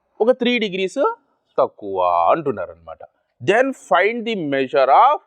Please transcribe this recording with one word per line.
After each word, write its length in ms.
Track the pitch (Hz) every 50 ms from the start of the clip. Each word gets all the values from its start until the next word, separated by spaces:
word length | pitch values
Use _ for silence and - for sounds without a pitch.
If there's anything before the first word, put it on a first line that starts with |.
| _ _ _ -
ఒక 100 | 214 226 254 247
త్రీ 120 | 254 247 240 240 220
డిగ్రీస్ 360 | 208 170 190 190 190 - 269 277 453 466 466 _ _ _ _ _ _ _ -
తక్కువ 400 | 143 - - _ - 101 95 92 90 87 87 85 85 90 113
అంటున్నారన్నమాట. 680 | 160 160 143 117 98 87 82 85 85 82 82 80 - - - _ _ _ _ _ _ 120 127
Then 160 | 190 233 262 269 254 - - -
find 300 | 190 170 185 208 233 240 214 233
the 80 | 226 202 165 143 139
measure 360 | 135 135 131 - 143 135 123 139 175 220
of 120 | 269 302 302 -